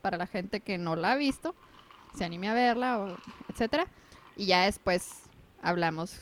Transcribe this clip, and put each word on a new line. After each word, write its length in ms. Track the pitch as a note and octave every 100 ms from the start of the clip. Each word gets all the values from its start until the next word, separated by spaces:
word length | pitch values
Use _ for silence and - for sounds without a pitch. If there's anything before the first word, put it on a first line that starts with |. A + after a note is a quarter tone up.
para 140 | C#4+ E3+
la 100 | -
gente 340 | G3+ F#3+ G3+
que 180 | - F#3
no 180 | E3+ E3
la 160 | F3+
ha 40 | C4+
visto, 380 | C#4+ C4 D#4+ - - - - - - -
se 80 |
anime 240 | E3+ E3+ G3
a 60 |
verla, 440 | A#3 B3 A#3 B3+ A#3
o 160 | G3 F3+ - - -
etcétera, 340 | - A3+ D4 F4+ - - - - -
y 100 | G3
ya 180 | F3+ F#3+
después 440 | - - F3+ - - - - - -
hablamos 540 | E3 F3 E3 D#3+ F3 -